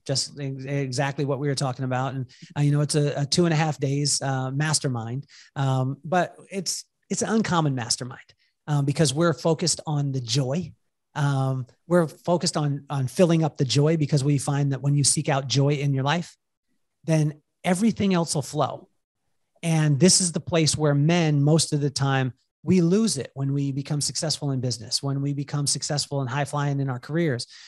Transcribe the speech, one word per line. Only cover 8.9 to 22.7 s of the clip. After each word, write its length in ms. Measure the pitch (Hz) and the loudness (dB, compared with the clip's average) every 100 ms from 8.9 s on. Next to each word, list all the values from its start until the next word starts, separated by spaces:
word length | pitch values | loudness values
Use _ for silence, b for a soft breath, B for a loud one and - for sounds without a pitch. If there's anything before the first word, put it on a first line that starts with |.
| 143 160 | 2 2
we're 200 | 143 170 | 2 2
focused 480 | - 175 160 165 - - | 2 0 0 0 -2 -4
on 280 | 147 143 | -2 -2
the 80 | 135 | -4
joy. 500 | 117 123 127 147 170 - _ _ _ 147 | -2 -2 0 -2 -6 -12 _ _ _ -2
Um, 500 | 143 135 135 131 123 _ - | 0 0 0 -2 -6 _ 0
we're 220 | 175 160 | 2 2
focused 480 | - - 175 175 165 | -2 -2 0 0 -2
on, 300 | 147 143 - | -2 -2 -4
on 180 | 139 131 | -4 -2
filling 360 | - 175 165 | 4 4 4
up 140 | 156 - | 2 0
the 80 | 131 | 0
joy, 320 | 135 151 165 | 2 4 2
because 260 | 143 147 | 2 0
we 140 | 139 143 | 2 0
find 340 | - 139 143 | 0 0 0
that 100 | 135 | 0
when 140 | 139 143 | 0 2
you 80 | |
seek 240 | 135 - 151 | 2 2 0
out 220 | 139 135 | -2 0
joy 240 | 123 139 | 2 2
in 200 | 147 143 | 2 0
your 120 | 135 135 | 0 0
life, 320 | 165 - - _ _ _ _ _ _ | 0 -4 -14 _ _ _ _ _ _
then 380 | - 160 151 - _ _ 170 | 0 2 0 -4 _ _ -2
everything 480 | 180 226 - 202 | 2 2 2 2
else 220 | 180 165 156 | 2 0 -2
will 60 | |
flow. 460 | - 151 127 - - _ _ _ _ _ _ _ | -4 -2 -2 -4 -16 _ _ _ _ _ _ _
And 380 | 170 160 151 139 | 0 2 4 4
this 220 | 180 180 | 4 4
is 100 | 180 | 0
the 80 | 165 | -4
place 380 | - 170 151 - | -2 0 2 2
where 180 | 151 143 | 2 4
men, 480 | 151 175 160 147 | 4 4 2 4
most 300 | 143 160 - | 4 4 2
of 80 | 147 | 0
the 80 | 143 | -2
time, 420 | - 139 135 127 - _ _ | -2 0 0 -2 -6 _ _
we 200 | 160 | 0